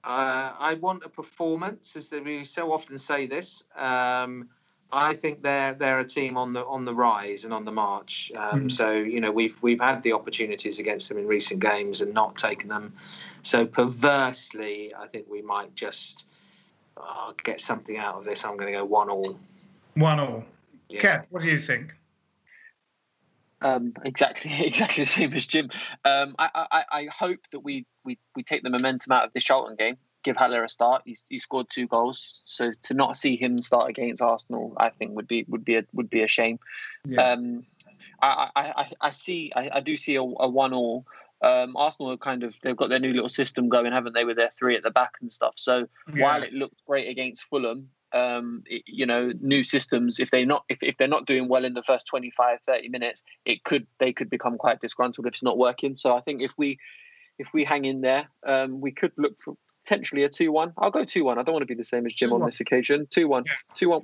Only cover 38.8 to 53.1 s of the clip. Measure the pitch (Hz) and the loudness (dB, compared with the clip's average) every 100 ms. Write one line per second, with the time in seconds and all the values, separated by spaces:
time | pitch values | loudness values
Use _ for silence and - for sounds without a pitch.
38.8 | 139 - 147 - - 175 151 123 131 139 | -4 -2 -4 -4 -6 -6 -4 -4 -2 -2
39.8 | 139 151 - 135 127 123 127 131 135 127 | -2 -4 0 0 0 0 2 4 2 2
40.8 | 120 120 131 - - _ 123 127 123 127 | 0 -2 -8 -20 -20 _ 4 4 2 0
41.8 | 147 - 135 127 139 127 120 - 131 117 | 0 0 -6 -4 -4 -4 -4 -4 -4 0
42.8 | 123 127 131 123 120 - 131 - 123 120 | 2 2 2 0 0 0 0 2 4 4
43.8 | 120 127 120 117 120 117 117 - 127 117 | 4 0 0 0 0 2 0 2 2 2
44.8 | 113 127 123 - 120 - 113 - - 123 | 4 2 2 -4 -14 -2 -2 0 2 2
45.8 | 120 _ - 151 139 147 - 131 139 _ | 0 _ -8 2 4 4 -2 -6 -6 _
46.8 | - 139 127 127 127 117 - 143 120 123 | -2 -2 0 -4 -6 -8 -4 -2 -2 -4
47.8 | 135 _ _ 123 123 120 120 117 - 117 | -10 _ _ 0 0 -2 -6 -10 -10 -10
48.8 | - 110 123 120 123 104 135 139 120 143 | -10 -4 0 2 0 -2 2 2 2 0
49.8 | - 120 120 117 131 127 127 - - 127 | 2 2 2 0 2 4 4 0 -2 -2
50.8 | - - 135 151 127 131 127 127 127 123 | -2 2 2 2 2 0 4 2 2 -4
51.8 | 117 123 - 135 123 - 123 120 - 127 | 0 0 2 -6 -4 2 2 2 0 0
52.8 | 117 123 120 | -2 -4 -4